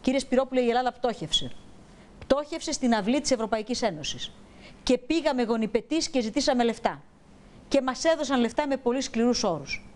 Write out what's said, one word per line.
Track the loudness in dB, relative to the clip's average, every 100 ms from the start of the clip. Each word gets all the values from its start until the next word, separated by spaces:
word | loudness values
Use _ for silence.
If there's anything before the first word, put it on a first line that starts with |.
Κύριε | 2 0
Σπυρόπουλε, | 2 0 2 0
η | 2
Ελλάδα | 2 0
πτώχευσε. | -2 -4 -4 -2 -2 -2 -8 -16 -20 -20 -20 -20 -20
Πτώχευσε | 0 0 0 -8 -6
στην | -2 2
αυλή | 2 2 0
της | 2
Ευρωπαϊκής | -2 0 -4 -4 -4
Ένωσης. | -2 -4 -8 -10 -12 -14 -20 -20 -20 -14
Και | 0 0
πήγαμε | 2 0 2 0
γονιπετής | 0 0 0 -2 0 -2 0
και | 0
ζητήσαμε | 0 0 2 2
λεφτά. | 2 0 -4 -4 -16 -20 -20 -20 -20 -20 0
Και | 0
μας | 0 0
έδωσαν | 2 2 2 2
λεφτά | 2 0 0
με | 0
πολύ | 0 -2
σκληρούς | -2 0 2 2
όρους. | 0 -2 -4 -10 -10